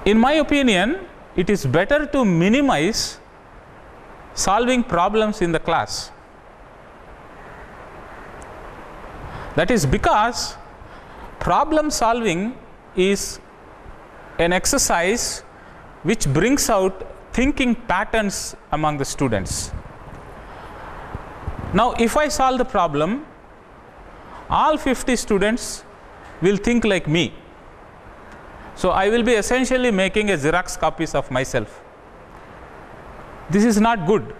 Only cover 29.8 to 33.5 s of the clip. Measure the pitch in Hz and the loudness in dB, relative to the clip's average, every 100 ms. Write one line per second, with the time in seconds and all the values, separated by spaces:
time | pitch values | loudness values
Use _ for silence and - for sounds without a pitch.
29.8 | 247 196 190 214 208 180 139 170 180 - | 2 2 2 0 0 2 2 0 -2 -2
30.8 | 165 156 156 147 - 127 131 131 107 - | -2 0 -2 -2 -2 -2 0 -2 -4 -12
31.8 | - - - - - - - - - - | -20 -20 -20 -20 -20 -20 -20 -20 -20 -20
32.8 | - - - - - - - | -18 -18 -18 -18 -18 -18 0